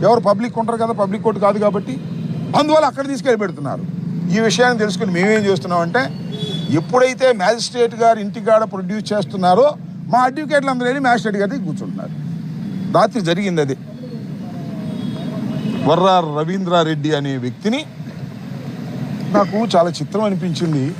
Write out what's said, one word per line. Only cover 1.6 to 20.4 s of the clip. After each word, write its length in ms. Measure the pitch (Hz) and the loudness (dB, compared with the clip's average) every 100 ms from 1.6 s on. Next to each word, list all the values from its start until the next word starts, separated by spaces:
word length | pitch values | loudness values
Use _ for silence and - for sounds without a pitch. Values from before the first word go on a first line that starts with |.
| 208 202 - - - - - - - - | 2 0 -4 -8 -6 -6 -6 -4 -2 0
అందువల్ల 260 | 294 311 294 | 4 4 4
అక్కడ 220 | 262 269 | 0 -4
తీసుకెళ్ళి 300 | 269 262 226 | -2 0 2
పెడుతున్నారు. 480 | 202 143 139 98 - - - - 175 185 | 0 -4 -6 -6 -6 -6 -6 -4 0 2
ఈ 20 | |
విషయాన్ని 400 | 226 190 247 240 | 2 4 4 4
తెలుసుకుని 320 | 214 180 220 | 0 0 -2
మేమేం 200 | 170 196 | 2 4
చేస్తున్నామంటే, 800 | 220 202 190 185 175 170 220 262 - - - - - - | 4 4 0 0 0 2 0 0 -4 -8 -8 -6 -6 0
ఎప్పుడైతే 640 | - 160 240 262 254 262 | -2 2 4 4 4 4
మ్యాజిస్ట్రేట్ 600 | 233 185 233 - 247 233 226 | 4 2 0 -2 0 0 4
గారు 240 | 233 226 | 4 4
ఇంటికాడ 440 | 202 202 214 220 | 0 -4 4 4
ప్రొడ్యూస్ 500 | 220 190 180 214 - | 4 -4 -4 -4 -2
చేస్తున్నారో, 640 | 208 196 202 180 185 285 294 - - - | -2 -2 0 4 6 6 2 -10 -12 0
మా 120 | 240 | 2
అడ్వకేట్లు 500 | 254 262 302 294 277 | 2 0 0 0 2
అందరూ 160 | 254 247 | 0 0
వెళ్ళి 160 | 277 | 0
మ్యాజిస్ట్రేట్ 360 | 262 240 220 202 | 2 2 2 0
గారి 140 | 202 | 0
దగ్గర 140 | 277 180 | -2 -4
కూర్చుంటున్నారు. 640 | - - - - - - - - - - - - 151 | -6 -6 -8 -8 -8 -8 -8 -8 -8 -6 -6 0 4
రాత్రి 240 | 214 254 | 4 2
జరిగింది 400 | 165 170 202 170 | 0 0 0 0
అది. 160 | 143 135 - - - 226 214 - - - - - - - - - - - - - - - - | 0 -2 -6 -14 -12 -10 -10 -10 -10 -10 -8 -8 -6 -6 -6 -6 -6 -4 -4 -2 -2 0 2
వర్రా 340 | 165 190 185 | 4 6 4
రవీంద్రారెడ్డి 960 | 160 147 160 196 180 175 160 156 147 151 | 2 -2 -2 -2 0 2 2 0 0 0
అనే 220 | 143 135 | 0 -4
వ్యక్తిని, 480 | 123 117 196 262 311 - - - - - - - - - - - - - - | -4 -4 -2 -2 -4 -12 -14 -12 -12 -12 -12 -10 -10 -10 -8 -8 -6 -6 0
నాకు 360 | 196 190 202 226 180 | 2 2 0 2 4
చాలా 140 | 170 | 2
చిత్రం 340 | 151 143 196 | 0 -4 0
అనిపించింది. 720 | 214 185 | 0 0